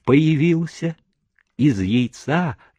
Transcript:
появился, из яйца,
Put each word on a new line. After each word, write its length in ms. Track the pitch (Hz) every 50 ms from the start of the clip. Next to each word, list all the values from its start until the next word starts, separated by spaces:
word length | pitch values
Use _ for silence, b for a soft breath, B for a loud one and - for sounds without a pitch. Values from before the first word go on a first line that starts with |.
| B
появился, 920 | - 131 147 156 156 160 135 156 175 165 165 170 160 - - 165 165 165 _ _ _ _ _ _ _ _ _ _ _ _
из 220 | - 127 151 117 95
яйца, 760 | 92 95 113 123 123 113 - - - - 147 175 180 151 - b b b b